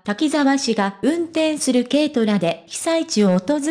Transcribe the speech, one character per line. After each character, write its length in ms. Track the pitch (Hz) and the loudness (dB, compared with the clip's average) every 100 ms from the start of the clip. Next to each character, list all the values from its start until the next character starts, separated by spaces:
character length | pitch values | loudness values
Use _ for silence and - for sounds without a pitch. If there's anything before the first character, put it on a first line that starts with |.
滝 280 | - 208 311 | -6 -2 0
沢 260 | 302 269 277 | 2 2 2
氏 160 | 233 | 0
が 240 | 220 196 196 | -2 -2 -2
運 220 | 240 339 330 | -2 0 -2
転 340 | 320 320 302 | -2 -2 0
す 120 | 277 | 0
る 140 | 247 240 | 0 2
軽 240 | 285 302 | 0 0
ト 160 | 262 220 | 0 0
ラ 140 | 202 | 0
で 240 | 170 - - | 0 -4 -8
被 120 | - | -8
災 280 | 339 330 320 | -2 -2 0
地 180 | 214 | 2
を 140 | 202 180 | 4 2
訪 220 | 185 294 285 | 0 -2 0